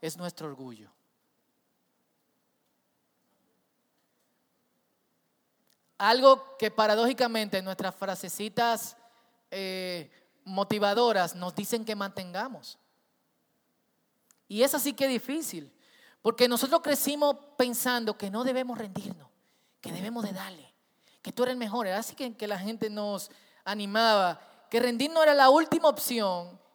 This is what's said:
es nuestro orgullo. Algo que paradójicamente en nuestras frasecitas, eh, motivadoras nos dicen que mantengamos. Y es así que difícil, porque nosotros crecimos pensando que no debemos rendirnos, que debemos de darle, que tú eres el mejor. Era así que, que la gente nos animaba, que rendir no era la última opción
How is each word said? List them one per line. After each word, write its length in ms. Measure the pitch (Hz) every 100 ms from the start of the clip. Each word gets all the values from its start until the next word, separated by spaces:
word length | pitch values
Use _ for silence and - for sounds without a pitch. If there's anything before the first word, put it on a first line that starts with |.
es 160 | 160 160
nuestro 300 | 175 170 156
orgullo. 420 | 131 131 110 101 _ _ _ _ _ _ _ _ _ _ _ _ _ _ _ _ _ _ _ _ _ _ _ _ _ _ _ _ _ _ _ _ _ _ _ _ _ _ _ _ _ _ _ _ _ _ _ _ _ _ _
Algo 600 | 202 247 269 269 - -
que 120 | 214
paradójicamente 840 | 214 214 214 233 262 240 226 208 190
en 80 |
nuestras 300 | 190 190 190
frasecitas, 1040 | - 196 180 185 - 208 - 233 220 - - - _ _ _ _
eh, 600 | 190 190 185 185 175 147 _ _ _
motivadoras 920 | - 190 196 208 202 202 240 202 175
nos 200 | 175 180
dicen 320 | 180 202 233 220
que 100 | 208
mantengamos. 840 | 196 196 185 180 254 190 - - _ _ _ _ _ _ _ _ _ _ _ _ _ _ _ _ _
Y 160 | 208
es 120 | 277
así 180 | 294 247
que 160 | 254 269
difícil, 640 | 240 - 294 311 170 143 _ _ _ - _
porque 260 | 214 226 247
nosotros 320 | 240 269 320
crecimos 540 | 302 277 - 294 294 285 - -
pensando 600 | 254 240 254 247 220 208
que 140 | 202
no 140 | 208
debemos 340 | 254 262 254 233
rendirnos, 500 | 214 185 196 175 - _ _ _ _ _
que 100 | -
debemos 320 | 170 196 233
de 100 | 208
darle, 400 | 185 190 175 - _ _ _ _ _
que 100 | -
tú 100 | -
eres 120 | 254
el 40 | 254
mejor. 280 | 220 233 208
Era 120 | 190
así 160 | 226
que, 220 | - 254 220
que 100 | 208
la 120 | 202
gente 320 | 196 226 220
nos 400 | 208 208 196 - - _ _
animaba, 760 | - 208 202 208 226 208 185 156 - - _
que 60 | 226
rendir 280 | 247 233 285
no 140 | 330
era 120 | 311
la 160 | 285 269
última 380 | 294 320 330 311
opción 720 | 294 - 240 202 180 175 180 _